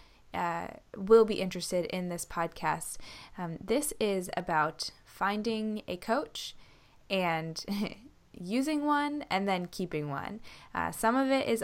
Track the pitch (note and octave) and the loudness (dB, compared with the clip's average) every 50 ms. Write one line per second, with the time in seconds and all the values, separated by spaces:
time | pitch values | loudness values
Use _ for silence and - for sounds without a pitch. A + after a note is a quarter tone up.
0 | - - - - - - - F3 F3+ E3+ E3+ E3+ F3 - - - - - - - | -20 -20 -20 -20 -20 -8 -4 -2 -2 -2 -2 -4 -6 -8 -10 -14 -16 -16 -10 -8
1 | G3 F#3+ A3+ A3+ A3 G#3 G#3+ - F#3+ F#3 - F3+ F3 - F#3 F3+ E3+ - - F#3 | 6 8 10 10 10 8 4 0 -2 -2 -2 -4 -4 0 0 0 0 0 -2 -2
2 | F3+ F3 F3 F3 - - - F3 E3+ E3 - - - D#3 D#3+ E3 - - - - | -2 -2 -4 -6 -8 -6 -2 -2 -2 -2 -4 -2 -2 0 0 -2 -4 -8 -10 -10
3 | - - - - - - - - F3+ E3 E3 - - F#3+ A3 D4 D4 - - - | -12 -12 -14 -16 -18 -16 -10 -8 -6 -6 -6 -8 -2 0 2 2 2 -2 -2 0
4 | A3+ G#3 G3 F#3+ F3+ F#3 - - F3 - E3 D#3 D3+ D#3+ D#3 - - - - - | 0 2 2 0 -2 -2 -4 -4 -2 2 4 4 4 2 0 -4 -8 -8 -8 -14
5 | - - - - F#3+ G3 G#3 G#3+ G#3 A#3 A3+ A3 A3 G#3+ G#3+ G#3+ - - F#3 F3+ | -20 -20 -4 -2 0 0 0 0 0 0 0 0 0 -2 -2 -4 -4 -6 -8 -6
6 | - - A3+ C#4 D#4 - - - - - - - - - - - - - - - | 0 0 0 0 0 -4 -8 -10 -10 -10 -12 -14 -20 -20 -20 -20 -20 -20 -20 -20
7 | - - G3 F#3+ F#3 E3+ E3 D#3+ D#3+ E3 D#3+ - - - G3+ G3+ G#3+ - - - | -8 -2 0 2 2 2 2 0 -2 -4 -6 -8 -6 -4 -4 -2 -2 -4 -6 -12
8 | A#3 D4 - - - - - - F3+ F3 G#3 B3+ C4+ D#4 D#4 D4 C#4+ D4 D4 D4 | -18 -20 -20 -20 -20 -20 -16 -12 -6 -2 0 0 2 2 0 0 2 4 4 4
9 | D4 D4 D4 D4 - - - F#3+ G3 G3 F#3+ F3+ F3 F3 - - F#3 F3 - D3+ | 2 0 -2 -4 -4 -2 0 0 2 2 0 0 -2 -6 -4 -6 -4 -2 -2 -4
10 | D3 D3 C#3 - - - G3+ A3+ - - - - - - - - - E3 E3+ - | -4 -2 -4 -4 -6 -8 -10 -10 -14 -16 -18 -18 -20 -6 -4 -2 -2 -2 -2 2
11 | - A3 A#3+ C4 C4+ C4 C4+ C4 - - A#3 A3+ | 2 4 4 4 4 4 2 2 2 2 0 0